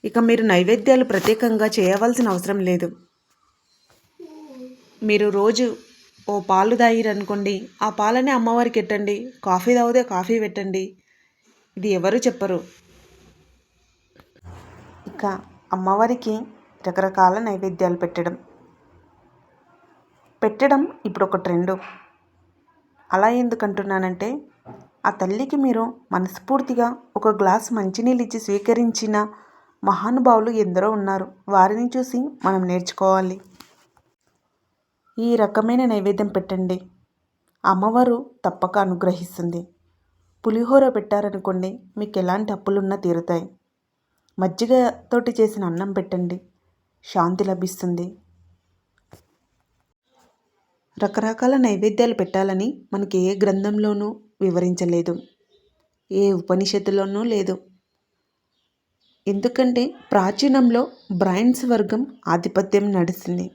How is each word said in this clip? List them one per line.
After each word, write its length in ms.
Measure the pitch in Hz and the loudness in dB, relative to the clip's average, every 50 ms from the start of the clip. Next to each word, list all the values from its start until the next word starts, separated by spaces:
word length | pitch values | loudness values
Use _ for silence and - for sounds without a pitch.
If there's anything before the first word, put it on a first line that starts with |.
| - | -10
ఇక 140 | 220 - 233 | -2 0 2
మీరు 240 | 233 226 233 233 | 4 4 4 4
నైవేద్యాలు 600 | 226 220 185 175 180 180 226 233 - 269 262 254 254 | 4 4 4 4 6 4 2 2 4 4 4 4 4
ప్రత్యేకంగా 640 | 254 - 185 - - 220 220 247 233 220 214 214 | 0 -2 -2 2 0 2 2 2 0 2 2 0
చేయవలసిన 600 | 214 214 233 190 180 190 196 220 233 240 247 247 220 | 0 2 2 2 2 2 2 2 0 2 2 2 2
అవసరం 300 | 190 180 180 190 202 202 | 2 0 0 -2 -2 0
లేదు. 260 | 185 180 180 175 175 170 - - _ _ _ _ _ _ _ _ _ _ _ _ _ _ _ _ _ _ _ _ _ _ _ _ 349 320 311 311 311 294 262 254 254 254 254 _ _ _ _ _ | 0 0 0 0 -2 -4 -8 -12 _ _ _ _ _ _ _ _ _ _ _ _ _ _ _ _ _ _ _ _ _ _ _ _ -20 -20 -20 -20 -20 -20 -18 -18 -18 -18 -20 _ _ _ _ _
మీరు 240 | - 214 208 202 208 208 | 0 0 2 2 2 2
రోజు 380 | 196 202 202 220 214 233 254 233 - - - _ _ _ _ _ _ _ - - | 2 2 2 2 2 2 0 -2 -2 -8 -14 _ _ _ _ _ _ _ -8 -6
ఓ 60 | 208 202 | -6 -4
పాలు 340 | 185 - 190 185 196 220 240 | 0 2 2 4 4 2 4
తాగిరనుకోండి, 760 | 226 240 233 226 226 226 220 208 202 202 185 208 202 202 196 202 190 226 - _ _ | 4 4 4 4 4 2 0 -2 -2 -4 -6 -6 -4 -2 -4 -4 -4 -8 -12 _ _
ఆ 60 | - 214 | -4 -4
పాలనే 400 | 208 - 208 214 233 254 254 285 | -2 0 0 2 2 2 2 2
అమ్మవారికి 460 | 269 247 226 226 226 240 240 240 233 226 | 2 2 2 2 2 2 0 2 0 -2
ఎట్టండి. 340 | 208 - 214 202 208 202 208 202 233 254 - - - | -2 0 -2 -2 -2 -2 -4 -6 -6 -12 -16 -8 -2
కాఫీ 280 | 196 180 185 180 233 247 | 0 0 0 2 2 4
తాగితే 280 | 240 240 233 240 254 | 4 4 4 2 2
కాఫీ 340 | 240 240 202 180 185 180 226 226 | 2 2 -2 -4 -2 0 0 0
పెట్టండి. 440 | 214 196 - 202 196 190 185 190 190 190 190 _ _ _ _ _ _ _ _ _ _ _ _ _ _ _ _ | 0 -4 -6 -6 -6 -4 -4 -4 -6 -6 -10 _ _ _ _ _ _ _ _ _ _ _ _ _ _ _ _
ఇది 120 | 196 185 214 | -6 -2 0
ఎవరు 300 | 196 180 170 190 202 254 | 0 2 2 0 0 2
చెప్పరు. 400 | 254 254 - - 196 190 185 170 - - - _ _ _ _ _ _ _ _ _ _ - _ _ _ _ _ _ _ _ _ _ _ _ _ _ _ _ _ _ - _ _ _ _ - - - - - - - - - - - - | 0 0 -2 -2 -4 -4 -4 -4 -6 -10 -20 _ _ _ _ _ _ _ _ _ _ -20 _ _ _ _ _ _ _ _ _ _ _ _ _ _ _ _ _ _ -20 _ _ _ _ -20 -20 -20 -20 -20 -20 -20 -20 -20 -20 -20 -20
ఇక 180 | - - - - 202 190 196 - - - _ _ _ | -18 -12 -6 -6 -6 -6 -6 -12 -20 -20 _ _ _
అమ్మవారికి 600 | - 190 185 190 196 202 226 240 247 247 - 220 214 220 220 - - - _ _ _ _ - | -6 -4 0 0 2 2 2 2 0 -2 -2 -6 -6 -6 -6 -12 -16 -20 _ _ _ _ -8
రకరకాల 500 | 185 175 190 190 190 190 196 190 180 185 214 | -4 -2 0 -2 0 2 4 4 4 4 2
నైవేద్యాలు 600 | 233 220 196 185 196 190 180 170 185 180 175 170 | -2 -4 -4 -4 -4 -6 -2 0 0 0 0 -2
పెట్టడం, 320 | - 170 175 - 170 175 180 - - _ _ _ _ _ _ _ _ _ _ _ _ _ _ _ _ _ _ _ _ _ _ _ _ _ _ _ _ _ _ _ _ _ _ _ _ _ _ _ | -4 -6 -4 -4 -4 -4 -6 -8 -16 _ _ _ _ _ _ _ _ _ _ _ _ _ _ _ _ _ _ _ _ _ _ _ _ _ _ _ _ _ _ _ _ _ _ _ _ _ _ _
పెట్టడం 400 | - 214 214 - 262 277 285 277 302 - - - _ | -2 -2 0 2 2 4 4 2 2 -2 -6 -8 _
ఇప్పుడు 200 | 214 180 - 202 | -8 -2 -2 -2
ఒక 140 | 190 - 185 185 | 0 0 -4 -2
ట్రెండ్. 280 | 190 175 170 180 185 190 185 - - - - - _ _ _ _ _ _ _ _ _ _ _ _ _ _ _ _ _ _ _ _ _ | 0 0 0 0 0 -4 -6 -8 -18 -20 -20 -20 _ _ _ _ _ _ _ _ _ _ _ _ _ _ _ _ _ _ _ _ _
అలా 180 | - 190 202 220 240 247 | 2 4 4 4 4 2
ఎందుకంటున్నానంటే, 880 | 247 240 226 226 226 202 196 202 196 196 196 190 190 185 180 180 196 220 262 294 - - _ _ _ - - - - _ _ _ _ | 0 0 -2 -2 -2 -4 -4 -4 -4 -2 -2 -2 0 -2 -4 -4 -6 -6 -6 -8 -10 -16 _ _ _ -20 -20 -20 -20 _ _ _ _
ఆ 80 | 190 | -2
తల్లికి 440 | 202 - 185 185 202 220 269 269 - | -2 0 -2 -2 -2 -4 -4 -2 0
మీరు 300 | 285 269 262 240 226 226 240 247 - _ _ | 0 2 2 2 2 0 -4 -6 -14 _ _
మనస్ఫూర్తిగా 760 | 185 180 185 185 - - - - 262 269 262 - 254 233 240 233 247 - - _ _ | -2 -2 -2 -2 -6 -12 -4 0 0 0 0 0 0 0 0 0 -2 -8 -16 _ _
ఒక 120 | 214 - 220 214 202 | 2 2 2 4 4
గ్లాస్ 320 | 202 190 185 226 220 - | 4 4 4 2 0 -4
మంచినీళ్ళు 520 | 247 220 196 190 190 - 226 247 254 240 240 | -4 -4 -4 -4 -4 0 0 2 2 2 -2
ఇచ్చి 140 | 214 - 220 | -4 -6 -8
స్వీకరించిన 760 | 220 - 202 202 202 - 233 226 240 233 226 - 226 214 214 208 214 214 208 - - _ _ _ _ _ _ _ | -4 -2 -2 -2 2 2 2 2 2 0 0 -2 -4 -2 0 -2 -2 -2 -8 -18 -20 _ _ _ _ _ _ _
మహానుభావులు 680 | - 196 190 170 185 220 247 269 247 254 233 220 214 233 233 220 | -2 -2 0 0 0 -2 0 2 4 4 4 4 4 0 0 0
ఎందరో 260 | 208 180 175 185 190 214 | 0 0 0 0 0 0
ఉన్నారు. 340 | 220 208 196 196 190 190 190 - - _ _ - | 0 -2 -2 -2 -2 -4 -6 -8 -14 _ _ 0
వారిని 380 | 202 190 185 196 214 220 240 | 4 4 4 4 4 0 -4
చూసి 320 | 247 247 254 254 254 - 247 262 294 - - | -2 -2 -4 -4 -2 -4 -4 -4 -4 -8 -6
మనం 180 | - 185 190 190 185 | -4 -2 0 0 0
నేర్చుకోవాలి. 720 | 180 180 180 175 180 - - 190 190 190 190 190 185 185 190 - - _ _ - _ _ _ _ _ _ _ _ _ _ _ _ _ _ _ _ _ _ _ _ _ _ _ _ _ _ _ _ _ _ - | 0 -2 -4 -4 -6 -6 0 2 2 2 2 0 -2 -6 -8 -16 -20 _ _ -20 _ _ _ _ _ _ _ _ _ _ _ _ _ _ _ _ _ _ _ _ _ _ _ _ _ _ _ _ _ _ -4
ఈ 100 | 226 233 233 | 0 0 2
రకమైన 460 | 220 214 202 202 220 214 226 240 247 254 | 2 2 2 2 0 0 2 0 2 2
నైవేద్యం 440 | 240 220 208 190 202 202 175 214 202 | 2 0 0 0 0 0 0 -2 -2
పెట్టండి, 480 | - 190 185 - 196 185 185 180 185 185 - - _ _ _ _ _ _ _ _ _ _ _ _ _ _ - | -2 -6 -4 -4 -4 -4 -2 -2 -2 -4 -6 -16 _ _ _ _ _ _ _ _ _ _ _ _ _ _ 0
అమ్మవారు 520 | - 190 185 202 214 226 247 254 247 233 240 - - _ _ | 2 2 4 2 2 4 4 4 4 2 -2 -4 -12 _ _
తప్పక 340 | - 196 - - - 185 - 208 | -4 -4 -2 -2 -4 0 0 0
అనుగ్రహిస్తుంది. 840 | 196 185 180 175 190 185 180 170 175 175 - - 170 170 170 170 170 - _ _ _ _ _ _ _ _ _ _ _ _ _ _ - | 0 0 0 0 0 0 0 -2 -8 -14 -10 -6 -6 -6 -6 -6 -10 -12 _ _ _ _ _ _ _ _ _ _ _ _ _ _ -2
పులిహోర 400 | 226 214 226 240 233 269 277 269 254 | -2 0 0 0 4 6 6 6 4
పెట్టారనుకోండి, 840 | 254 214 208 208 208 202 208 202 202 190 185 196 185 185 185 190 196 - - - _ | 2 -2 -2 0 -2 -2 -2 -2 -6 -4 -4 -4 -2 -2 -4 -6 -8 -12 -20 -16 _
మీకు 200 | 214 208 208 208 196 | -10 -10 -4 -4 -2
ఎలాంటి 340 | 185 180 180 202 214 208 | 0 0 0 -2 -2 -4
అప్పులున్నా 440 | 202 190 - 196 196 202 196 190 196 | -6 -6 -2 -2 0 0 0 -2 -4
తీరుతాయి. 500 | 196 190 175 170 165 170 - 175 165 180 - - _ _ _ _ _ _ _ _ _ _ _ _ _ _ _ _ - | -2 -2 -2 -2 -2 -2 -2 -4 -4 -4 -8 -18 _ _ _ _ _ _ _ _ _ _ _ _ _ _ _ _ -2
మజ్జిగతోటి 960 | 190 190 - - 233 233 254 254 247 240 - - - _ - 240 240 247 233 - | -2 -2 -2 -2 0 2 2 2 2 2 -2 -6 -8 _ -2 0 0 0 0 2
చేసిన 240 | 220 214 214 208 196 | 0 0 2 -4 -4
అన్నం 260 | 175 165 170 196 196 | -4 -4 -4 -4 -4
పెట్టండి, 460 | 196 196 180 185 - 180 180 175 180 185 _ _ _ _ _ _ _ _ _ _ _ _ _ | -4 -4 -4 -4 -4 -4 -4 -4 -6 -8 _ _ _ _ _ _ _ _ _ _ _ _ _
శాంతి 400 | - - 190 170 170 185 185 202 | -6 0 0 0 0 0 -2 -2
లభిస్తుంది. 600 | 190 190 180 185 185 - - - 180 175 170 175 180 - - _ _ _ _ _ _ _ _ _ _ _ _ _ _ _ _ _ _ - - _ _ _ _ _ _ _ _ _ _ _ _ _ _ _ _ _ _ _ _ _ _ _ _ _ _ _ _ _ _ _ _ _ _ _ | -2 -2 -4 -4 -8 -8 -6 -4 -4 -4 -4 -6 -8 -12 -18 _ _ _ _ _ _ _ _ _ _ _ _ _ _ _ _ _ _ -20 -20 _ _ _ _ _ _ _ _ _ _ _ _ _ _ _ _ _ _ _ _ _ _ _ _ _ _ _ _ _ _ _ _ _ _ _
రకరకాల 600 | - 208 202 202 233 214 220 226 226 254 247 269 | -4 -4 -2 -2 -2 -4 -4 -4 0 0 2 2
నైవేద్యాలు 640 | 269 254 233 208 185 202 220 214 214 240 240 226 - | 4 2 2 2 2 0 0 2 2 2 2 2 -2
పెట్టాలని 480 | 190 175 - 190 190 196 190 185 202 247 294 - - _ | -4 -2 0 -2 0 0 0 -2 -2 -2 -4 -8 -12 _
మనకి 260 | - 196 202 190 190 185 | -6 -6 -4 -2 0 0
ఏ 160 | 180 185 202 190 | 0 0 0 0
గ్రంథంలోనూ 720 | - 196 190 196 196 208 208 208 214 214 208 202 208 208 214 - _ _ _ _ | 0 0 2 0 0 -2 0 0 0 0 0 -2 -4 -6 -8 -10 _ _ _ _
వివరించలేదు, 760 | 196 190 170 180 180 180 180 175 180 175 170 170 170 170 170 - - _ _ _ _ _ _ _ _ _ _ _ _ _ _ _ _ _ | -2 0 2 2 0 0 0 -2 -2 0 0 0 0 -2 -4 -6 -8 _ _ _ _ _ _ _ _ _ _ _ _ _ _ _ _ _
ఏ 140 | 196 190 202 202 | -2 0 2 2
ఉపనిషత్తులోనూ 880 | 196 180 175 - 185 185 196 190 - 202 196 208 196 196 190 196 196 202 226 | 2 0 0 0 0 0 0 0 -2 -2 -2 0 0 0 -2 -2 -4 -4 -2
లేదు. 320 | 240 226 202 190 185 185 - - _ _ _ _ _ _ _ _ _ _ _ _ _ _ _ _ _ _ _ _ _ _ _ _ _ _ _ _ _ _ _ _ 196 | -2 -2 -2 -2 -2 -4 -6 -10 _ _ _ _ _ _ _ _ _ _ _ _ _ _ _ _ _ _ _ _ _ _ _ _ _ _ _ _ _ _ _ _ -4
ఎందుకంటే 680 | 202 202 196 247 247 - 262 254 247 240 247 302 - - - _ | -4 -2 -2 -2 0 2 0 2 2 0 -2 -2 -4 -12 -8 _
ప్రాచీనంలో 760 | - 208 185 190 208 - 277 285 262 269 254 240 233 233 254 - - _ _ _ | 0 2 2 2 0 0 2 4 4 6 4 4 4 2 0 -2 -6 _ _ _
బ్రాహ్మిన్స్ 520 | 196 175 196 190 180 190 226 247 247 - - | -2 0 0 2 2 2 2 2 2 2 0
వర్గం 420 | 247 240 214 208 208 214 214 269 - - - _ 165 | 0 2 2 2 0 0 -2 -2 -6 -8 -12 _ 0
ఆధిపత్యం 640 | 165 175 175 - - 190 190 190 - 202 202 208 | 0 0 0 0 0 0 0 2 2 2 2 2
నడిచింది. 580 | 196 185 170 170 180 - - - 180 180 180 180 | 0 0 0 0 -2 -8 -6 -6 -6 -6 -6 -8